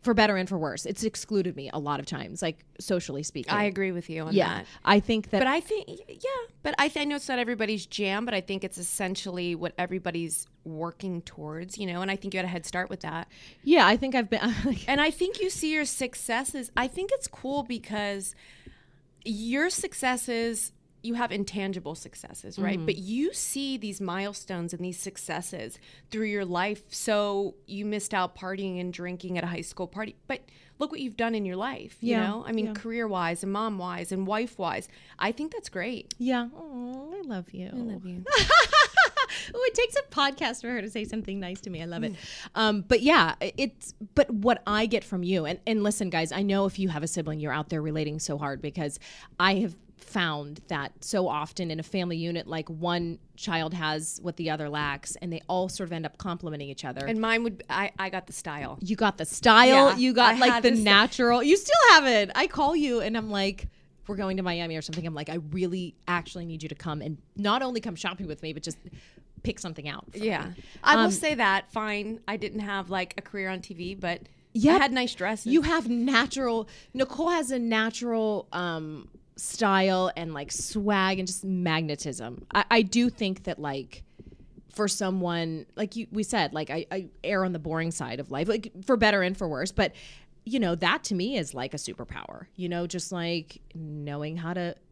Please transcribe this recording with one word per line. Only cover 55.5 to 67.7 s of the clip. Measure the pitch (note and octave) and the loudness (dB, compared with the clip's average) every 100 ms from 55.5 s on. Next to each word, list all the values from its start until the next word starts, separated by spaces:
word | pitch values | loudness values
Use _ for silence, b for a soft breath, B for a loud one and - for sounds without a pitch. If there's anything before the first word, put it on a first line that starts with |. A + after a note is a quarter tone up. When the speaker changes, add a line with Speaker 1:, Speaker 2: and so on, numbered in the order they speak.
| F#3 F#3 | -2 0
Speaker 1:
sort | - F3+ | -4 -6
of | |
end | E3 D#3 | -6 -8
up | - | -8
complimenting | F#3+ F3 E3+ D3+ C#3 | -8 -6 -6 -8 -8
each | C3+ | -8
other. | C#3 B2+ C#3 | -8 -6 -2
Speaker 2:
And | A3 | 0
mine | A3+ A3+ | 2 2
would, | A#3 F#3+ - | 0 -6 -4
I, | D#3+ G3+ - | -2 -2 -4
I | F#3+ | -6
got | F#3+ F3+ | -6 -8
the | |
style. | - - D3 C3+ C#3+ | -12 -8 -8 -8 -8
Speaker 1:
You | F3+ G#3 | -4 2
got | G#3+ - | 2 2
the | D#3+ | -6
style. | - A#3+ A3 B3+ C4+ C#4 | 2 8 10 12 12 10
Speaker 2:
Yeah, | B3 | 8
Speaker 1:
You | B3+ | 4
got, | A#3+ A#3+ A#3 | 6 6 8
Speaker 2:
I | |
Speaker 1:
like, | B3 | 6
Speaker 2:
had | A#3 | 8
Speaker 1:
the | A#3+ | 6
Speaker 2:
this | A3+ | 6
Speaker 1:
natural. | G#3 G3+ A#3 - A#3+ A#3+ | 8 8 8 4 4 6
You | C#4 G4 | 6 4
still | - E5 B4+ | 6 8 12
have | E4 C#4 | 12 10
it. | A3+ G3+ | 4 4
I | A3+ D#4+ | 2 0
call | - C#4+ E4 | 2 2 2
you, | D4 A#3+ | 2 0
and | G#3+ A3+ | 0 -2
I'm | G#3+ | -2
like, | G3+ G3 G3 - b b _ - | 0 0 -2 -10 b b _ -8
"We're | G3 | -4
going | F#3+ F#3+ | -2 0
to | |
Miami | F3+ E3+ E3+ D#3+ | -2 -2 -4 -6
or | |
something." | D3+ D#3+ E3 | -6 -6 -6
I'm | |
like, | D3+ D#3 | -6 -6
"I | E3 D3+ | -6 -4
really | E3+ F3+ F#3 F3 - - | -2 -2 -2 -6 -8 -4
actually | F3 E3+ F3+ E3+ | -4 -4 -10 -10
need | D#3+ | -8
you | D#3 | -10
to | D3 | -8
come | E3 D3+ | -6 -6
and | D3 D3 _ - | -6 -8 _ -2
not | G3+ A#3+ | 0 2
only | C4 | 0